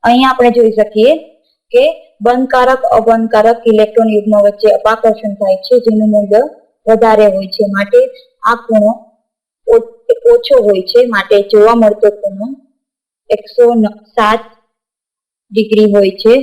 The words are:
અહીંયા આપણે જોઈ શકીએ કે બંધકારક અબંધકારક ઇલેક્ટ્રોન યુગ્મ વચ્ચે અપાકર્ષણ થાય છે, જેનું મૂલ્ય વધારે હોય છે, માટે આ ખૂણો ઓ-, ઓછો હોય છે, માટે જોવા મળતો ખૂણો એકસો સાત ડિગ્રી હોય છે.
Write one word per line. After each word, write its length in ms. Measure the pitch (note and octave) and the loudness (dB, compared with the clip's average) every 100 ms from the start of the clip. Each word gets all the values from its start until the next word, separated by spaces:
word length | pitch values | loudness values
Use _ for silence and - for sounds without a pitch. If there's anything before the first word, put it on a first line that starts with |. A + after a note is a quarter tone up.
અહીંયા 260 | A3 B3 C4 | 0 0 0
આપણે 200 | B3+ A#3+ | 0 0
જોઈ 200 | A#3+ A3+ | 2 0
શકીએ 420 | A3 G#3 G#3+ A3+ A3 - _ _ _ _ | 0 -2 0 0 0 -6 _ _ _ _
કે 120 | A#3+ C#4+ - _ _ | 0 0 -4 _ _
બંધકારક 640 | G#3+ B3 C4 B3+ B3 C4 | -2 -2 -2 0 0 0
અબંધકારક 800 | - - G#3+ A3+ A3+ A3 A3 A#3 A#3+ | 0 0 0 -2 0 0 0 0 0
ઇલેક્ટ્રોન 420 | G#3+ G#3+ - A3+ | 0 0 0 0
યુગ્મ 260 | G#3+ G#3 G#3 | -2 -2 0
વચ્ચે 240 | G3+ G3+ G#3+ | 0 0 0
અપાકર્ષણ 680 | G3+ G#3+ A3+ A3+ G#3+ G#3+ | 0 -2 -2 -2 -2 -8
થાય 220 | G3 G3 F#3+ | -6 -4 -4
છે, 180 | - B3 | 0 0
જેનું 300 | A3+ G#3+ G#3+ | 0 -2 0
મૂલ્ય 300 | G#3 G3+ G#3 D4 - _ _ - | -2 0 0 -2 -8 _ _ -2
વધારે 400 | A3 A3+ G#3+ G#3+ | 0 2 2 2
હોય 220 | F#3+ G3 | 0 -8
છે, 160 | - G3+ | -6 -4
માટે 340 | G3 G3+ B3 C4 - _ _ - | -4 0 0 0 -6 _ _ -6
આ 100 | A#3 | -6
ખૂણો 360 | A#3 A3 G#3 A#3 _ _ _ _ _ _ - | -2 0 0 -4 _ _ _ _ _ _ 0
ઓ-, 280 | A4+ A4+ - _ A#4 A#4+ | 0 0 -20 _ -2 2
ઓછો 240 | A#4+ A#4+ C5+ | 2 2 0
હોય 200 | G#3 G3 | 2 -2
છે, 240 | F#3 A#3+ B3 | 0 0 0
માટે 360 | G#3+ - G3+ | -2 0 -2
જોવા 320 | G3+ G#3+ G#3+ | 2 2 4
મળતો 360 | A#3 A3 G#3 G#3 | 4 0 2 -2
ખૂણો 360 | G#3 G3+ G3 A3+ C#4 _ _ _ _ _ _ _ | -2 -10 -10 -12 -14 _ _ _ _ _ _ _
એકસો 340 | - - - A#3+ A#3 G#3 - _ | -8 -8 0 0 2 -2 -6 _
સાત 280 | - G#3+ A3 - _ _ _ _ _ _ _ _ _ _ | -4 -2 -2 -6 _ _ _ _ _ _ _ _ _ _
ડિગ્રી 400 | G#3+ A3 G#3 G#3+ | -6 -2 2 2
હોય 160 | G3+ G3 | 2 0
છે. 240 | F#3 A3 B3+ | -2 0 0